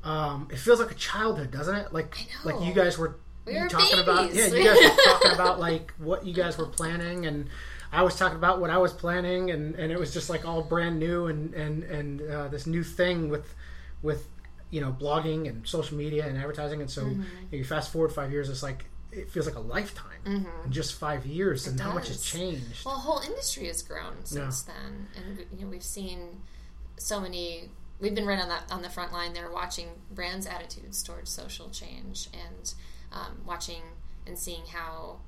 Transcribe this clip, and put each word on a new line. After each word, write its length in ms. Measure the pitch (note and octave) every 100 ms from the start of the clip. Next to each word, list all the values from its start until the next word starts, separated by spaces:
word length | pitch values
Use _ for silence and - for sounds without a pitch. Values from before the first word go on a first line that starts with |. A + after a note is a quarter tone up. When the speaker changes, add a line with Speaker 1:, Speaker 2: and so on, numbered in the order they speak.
Speaker 1:
um, 440 | D#3 D#3 D3 C#3+ -
it 60 | B2+
feels 220 | A3 A#3+
like 120 | A3+
a 40 | -
childhood, 560 | - G3+ A3 D#3+ C3+
doesn't 240 | B2+ D#3 G3+
it? 160 | G3+
Like, 240 | D#3+ D#3+ - - - D#3+
Speaker 2:
I 40 |
know. 60 | -
Speaker 1:
like, 100 | F3
you 60 |
guys 240 | F#3 F3 D#3+
were 200 | E3 - - - -
Speaker 2:
We 140 | D4
were 80 | F4
Speaker 1:
talking 320 | - F#4+ -
about, 300 | - F3 F3+
Speaker 2:
babies. 80 | G3+ G#3
Speaker 1:
yeah, 40 | F3
you 60 |
guys 140 | G#3+ A4 A4 -
were 60 |
Speaker 2:
<laughs> 20 | C5+
Speaker 1:
talking 260 | - C5
about, 280 | - F3+ F3
like, 320 | E3+ E3 - -
what 280 | D#3 F#3 F#3+
you 80 |
guys 240 | F3 F3 D#3+
were 100 | D#3
planning, 580 | - D#3+ E3+ E3+ F3 E3
and 240 | D3 D3 - - - -
I 120 | D#3
was 120 | F#3 -
talking 220 | F#3 E3
about 240 | F3 F#3
what 80 | E3+
I 80 | F3
was 160 | F3
planning, 580 | - E3+ F3 F3+ F3+ F#3
and, 240 | D#3 D3+ D#3+
and 160 | D#3+
it 80 | F3
was 140 | D3
just, 160 | E3+ D3
like, 160 | E3 E3
all 160 | E3
brand 340 | D3+ E3 E3+ E3
new 280 | D#3+ F3 E3+
and, 260 | D3+ D#3+
and, 300 | - D3+ D#3
and, 380 | - D3 D3 C#3 D3+
uh, 160 | D3 C#3+
this 180 | C#3 D#3
new 160 | E3
thing 440 | E3 - F3+ F3 D#3
with, 240 | D3+ - - - - - -
with, 240 | D3+ D3 - - - - -
you 120 | D#3+
know, 100 | C#3 B2+
blogging 500 | C#3+ D#3 D#3 D#3 D3+
and 180 | A2+ -
social 300 | E3 - D3
media 300 | D3+ D3+ D3
and 100 | C3+
advertising. 440 | C#3+ D3+ D3 D3+
And 100 | C#3
so 120 | C#3
Speaker 2:
Mm-hmm. 200 | C3+ C3 - - - C#3+
Speaker 1:
you 80 |
fast 260 | C3 D#3 -
forward 200 | D#3+ D#3+
five 220 | - C#3
years, 160 | C#3+ C#3
it's 120 | C3
like, 200 | C#3 C3 - - -
it 160 | - -
feels 140 | F3 D3+
like 100 | A#2+
a 60 |
lifetime 420 | - G3 G3+ - - - G3+
Speaker 2:
Mm-hmm. 400 | G3+ F#3 D#3+ C3
Speaker 1:
in 60 |
just 220 | C#3 D3+ -
five 300 | D3+ C#3 C3+
years, 400 | D#3+ F#3+ C3 D3
Speaker 2:
It 40 |
Speaker 1:
and 80 | C3
how 140 | G3
much 160 | F3 C3+
has 80 | B2+
Speaker 2:
does. 80 | -
Speaker 1:
changed. 600 | E3 F3+ D3 A2+ - C4
Speaker 2:
Well, 100 | C#4
the 40 |
whole 200 | D4 C#4+
industry 460 | D4+ B4+ - - E3+
has 140 | -
grown 340 | - D#3 E3+ C#3+
Speaker 1:
Yeah. 300 | - C#3+ C3+
Speaker 2:
since 140 | B2+
then, 440 | - - - - G3+ G3
and 220 | F#3 G3+
we, 80 | - F#3+
you 60 |
know, 80 | G3
we've 100 | G3
seen 580 | - G3+ F#3+ F3+ F3 F#3+ F#3+ - - - - -
so 240 | - G#3
many. 480 | F#3 F3+ F3 E3+ - - - -
We've 120 | G3+
been 120 | G#3+ G3+
right 120 | F#3+
on 100 | F3
that, 140 | E3+ -
on 120 | F#3
the 80 | F3
front 240 | - F3
line 180 | F3 F3
there, 160 | F3 E3+
watching 380 | F3 F3+ - E3+ E3+ -
brands' 340 | F#3 F3+ F#3+ G3
attitudes 560 | F3+ E3+ - - -
towards 300 | - - -
social 380 | - - - -
change 580 | - - - - - -
and, 400 | F3 E3+ F3+ - - - - -
um, 240 | F#3 F3+ - -
watching 360 | F3 - E3 E3 E3 - - -
and 100 | F3+
seeing 280 | F3+ E3+ -
how 540 | E3+ E3 D#3+ E3+ E3+